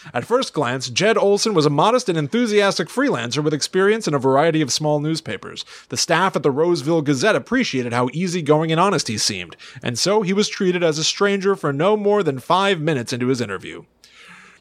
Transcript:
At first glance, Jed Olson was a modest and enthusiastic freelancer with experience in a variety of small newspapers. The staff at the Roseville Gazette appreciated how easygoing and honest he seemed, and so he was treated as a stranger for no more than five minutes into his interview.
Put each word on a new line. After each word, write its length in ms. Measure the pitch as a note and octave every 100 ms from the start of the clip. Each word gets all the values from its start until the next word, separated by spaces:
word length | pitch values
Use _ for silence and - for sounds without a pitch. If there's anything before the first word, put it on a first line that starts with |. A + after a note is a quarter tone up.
| -
At 120 | - -
first 280 | A#3+ B3
glance, 340 | - B2 C3 B2
Jed 280 | A#2 G3 G#3+
Olson 380 | G3 G3+ A3 F#3
was 100 | D3
a 40 |
modest 380 | C#3+ G3 B3 G#3+
and 80 | E3
enthusiastic 720 | C#3+ A#3 A#3+ G#3 G3+ - D#3+
freelancer 540 | - C#4 C#3 A#2+ C3
with 120 | D3+ D3
experience 520 | - F#3 G3 A3 F#3+
in 60 |
a 60 | C#3+
variety 420 | C3 C3+ E3 D#3
of 100 | C#3
small 280 | - D3+ D3+
newspapers. 640 | D3+ D#3+ C#3+ - F2+ - - - -
The 80 | B2
staff 380 | - E3 F#3 F3
at 80 |
the 80 | D3
Roseville 500 | C3 E3+ E3+ C3+ E3
Gazette 340 | D3 C3+ G#3 D#3+
appreciated 560 | - B3+ A#3 B2+ A#2+
how 180 | A#2+ B2+
easygoing 580 | D3+ F#3 F3+ C#3+ D3+ D#3+
and 80 | D#3+
honest 280 | G3 F3 -
he 100 | G#2+
seemed, 380 | - F#2+ F2 - - -
and 160 | A#2 A#2
so 240 | F3 G#3+
he 100 | F#3
was 160 | G3 G3+
treated 360 | - F#3+ F3+
as 160 | E3+ D3+
a 40 |
stranger 520 | D#3 - G3+ G3 F#3+ G3
for 180 | D3+
no 240 | C#3 F#3 G#3+
more 240 | G3+ G#3
than 160 | D#3+ C3
five 420 | - F3+ G3 F3+
minutes 320 | D3+ C#3+ A2+
into 180 | B2 B2
his 120 | B2+
interview. 420 | G#2+ F#2+ D2+ E2+ E2 _ _ - - - - -